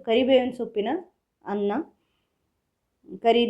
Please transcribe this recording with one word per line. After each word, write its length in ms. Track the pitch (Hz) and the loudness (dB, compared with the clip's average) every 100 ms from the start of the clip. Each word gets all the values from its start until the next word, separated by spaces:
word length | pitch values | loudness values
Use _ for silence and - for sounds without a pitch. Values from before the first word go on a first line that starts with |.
| - | -2
ಕರಿಬೇವಿನ 440 | 226 254 262 254 - | 0 4 2 2 -4
ಸೊಪ್ಪಿನ 280 | 226 - 214 330 - _ _ _ - 202 | -8 -6 -4 -6 -8 _ _ _ -8 -4
ಅನ್ನ, 160 | 202 220 - _ _ _ _ _ _ _ _ _ _ _ - 190 233 | -4 -4 -8 _ _ _ _ _ _ _ _ _ _ _ -20 -2 2
ಕರಿ 220 | 240 233 | 2 4